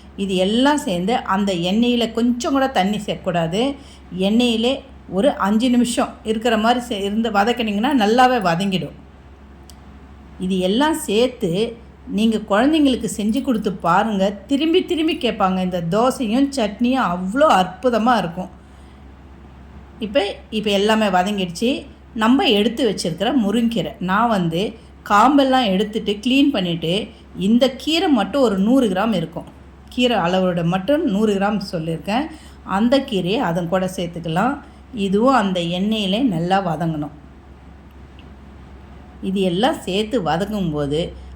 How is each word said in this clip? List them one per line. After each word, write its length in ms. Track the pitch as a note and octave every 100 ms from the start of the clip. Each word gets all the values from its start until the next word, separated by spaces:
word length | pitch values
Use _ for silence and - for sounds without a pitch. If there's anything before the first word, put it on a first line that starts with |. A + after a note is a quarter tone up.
| - -
இது 180 | G3 F#3
எல்லாம் 420 | F#3 A3+ C4+ D4+
சேர்ந்து 380 | C#4+ F3 F#3 A#3+
அந்த 380 | - F#3+ G3+
எண்ணெயில 580 | F3+ F3 G#3 A#3+ A#3+ A3
கொஞ்சம் 400 | A3+ A#3 A#3+ F4+
கூட 160 | C4+ C4
தண்ணி 300 | A#3 F#3+ G#3+
சேர்க்கக்கூடாது. 640 | - E3+ - E3+ E3 F#3 C4 C#4 - - - F3
எண்ணெயிலே 560 | F#3+ A3+ B3 A3 A#3 C4+ - - -
ஒரு 200 | F3+ G3+ -
அஞ்சு 320 | G3 G#3+ B3+
நிமிஷம் 400 | A#3+ A#3+ - - -
இருக்கிற 340 | G#3+ A3 A#3 A3
மாதிரி 280 | A3 B3 A#3+
சே-, 180 | G#3
இருந்து 280 | G3+ G#3 A3+
வதக்கினீங்கன்னா 600 | G3+ G#3 A#3+ A3 G3+ B3
நல்லாவே 480 | C4+ G3+ A#3+ B3+ B3
வதங்கிடும். 560 | F#3 E3 G3+ F#3 C#3+ - - - - - - - - - - - - - - -
இது 200 | F#3 F#3+
எல்லாம் 340 | F#3 G#3+ D4+ D#4
சேர்த்து 560 | - G#3 B3 - F3+ F3 A#3 - - - -
நீங்க 300 | F#3+ A3+ G#3+
குழந்தைங்களுக்கு 720 | - G3+ C4+ D#4+ C#4 A#3+ G#3+ -
செஞ்சு 240 | G#3 C4
கொடுத்து 320 | C#4 G#3+ G3+
பாருங்க. 560 | F3 F3 F3+ A3+ G3+ F#3+ G3+ -
திரும்பி 380 | C#4 D#4+ F4 F4+
திரும்பி 320 | D#4+ D#4+ E4+
கேட்பாங்க. 440 | A#3+ G3+ F#3+ F#3
இந்த 220 | F#3 F3+ E3+
தோசையும் 600 | G3+ B3+ B3+ A#3 A#3 C#4
சட்னியும் 580 | C4+ G#3+ G#3 A#3+ C4 G3+
அவ்வளோ 400 | F3+ F#3 A#3+ D4+
அற்புதமா 640 | G3+ F3+ - B3+ A3+ A3+ A#3
இருக்கும். 320 | E3 E3+ - - - - - - - - - - - - - - - -
இப்ப, 180 | G#3+ C4+ G4 - -
இப்ப 200 | A3 G#3
எல்லாமே 360 | G3 G#3 A3 G#3+
வதங்கிடுச்சு. 640 | F#3 F#3 G#3 F3+ - A#3 D#4+ - - - A#3
நம்ம 300 | A3 C4+ F#4+
எடுத்து 340 | G3+ A3 A#3 B3
வச்சிருக்கிற 480 | F#3+ F3+ D#3+ G#3 C#4+
முருங்கீரை. 560 | G3+ A3+ A#3 A3+ - -
நான் 300 | F3+ G3 A#3+
வந்து 320 | G#3 E3+ E3 A3 - - -
காம்பெல்லாம் 600 | - G3+ A#3+ C#4+ C4+ C4 A#3
எடுத்துட்டு 460 | F#3 G#3+ A3 -
கிளீன் 380 | G3+ A#3+ C4+ C#4+
பண்ணிட்டு, 420 | B3 F3+ E3+ D#3+ F#3+ - - - -
இந்த 380 | F#3+ A#3+ C4 C4
கீரை 340 | - D#4+ F#4
மட்டும் 320 | C4 G3 C#4+
ஒரு 160 | A#3+ G3
நூறு 300 | G3+ C4+ A#3
கிராம் 260 | F#3 A3+
இருக்கும். 340 | F#3+ D#3+ - - - - - -
கீரை 280 | - B3 A3
அளவோட 460 | E3+ F#3+ F#3 F3
மட்டும் 420 | E3+ F#3 F#3+ D4 E4
நூறு 280 | G3 A3
கிராம் 280 | G3 G3 G#3+ -
சொல்லியிருக்கேன். 540 | F3+ E3 D#3+ G3 A3 D#4 - - - -
அந்த 340 | F#3+ A#3 C#4
கீரையை 380 | C#4 F#3+ E3+ A3+
அதன் 320 | G3+ E3+ E3+
கூட 160 | F#3+ F#3
சேர்த்துக்கலாம். 680 | F#3 F3 E3+ E3+ D#3+ A#3+ D4 - - -
இதுவும் 400 | A#3 G3 G3 B3
அந்த 260 | B3+ G3 F3+ E3+
எண்ணெயிலே 520 | F3 G3+ A3 G3 G3+
நல்லா 360 | C4+ E3 F3 F#3+
வதங்கணும். 520 | F#3 D#3 E3 D#3 D3 - - - - - - - - - - - - - - - - - - - - -
இது 200 | G3 F#3+
எல்லாம் 400 | F#3 F3 B3+ E4
சேர்த்து 400 | - F3+ G#3+ B3
வதங்கும்போது, 800 | D#3+ E3 G3+ G#3+ F3 D3 C#3+ D3 - - -